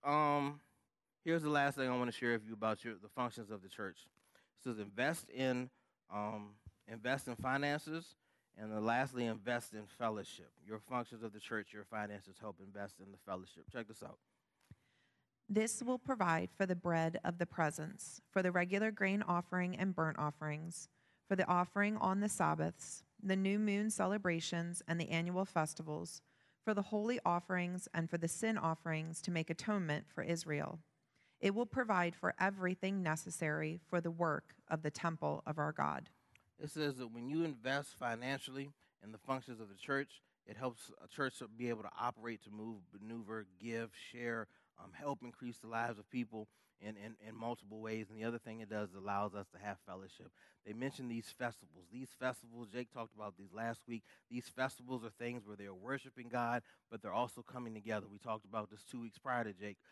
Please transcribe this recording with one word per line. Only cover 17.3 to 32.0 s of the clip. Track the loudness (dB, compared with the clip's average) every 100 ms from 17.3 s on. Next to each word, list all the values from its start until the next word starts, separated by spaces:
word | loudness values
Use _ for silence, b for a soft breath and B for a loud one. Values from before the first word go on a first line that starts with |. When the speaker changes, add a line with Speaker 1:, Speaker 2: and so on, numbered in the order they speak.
| 0
Speaker 2:
the | 0
presence, | 4 2 2 -6 -6 -12 -12 _
for | 2
the | 4
regular | 4 4 4 4
grain | 4 4 4
offering | 4 4 4 2 2 2
and | 2 4
burnt | 2 4
offerings, | 0 0 -2 -2 -4 -8 -12 b b b -2
for | 2
the | 6
offering | 6 4 4 4 4
on | 4 4
the | 4
Sabbaths, | 4 4 6 2 0 -10 -12 -14 -4
the | 2 4
new | 6 4
moon | 4 4 2
celebrations, | 4 4 4 2 2 2 0 0 -2 0
and | 0
the | 2
annual | 2 2 2 2
festivals, | 4 2 0 -4 -4 -4 -10 b b b b 0
for |
the | 2
holy | 2 2 2 2 4
offerings | 2 4 2 2 -2 -2
and | 0 2
for | 2
the | 0
sin | 0 2 2
offerings | 2 2 0 0 -2 -4
to | 0
make | 0 0
atonement | -2 0 2 2 0 -2
for | -4
Israel. | 0 0 0 0 0 -4 -12 _ b b b b
It | 2
will | 4 0
provide | 2 4 6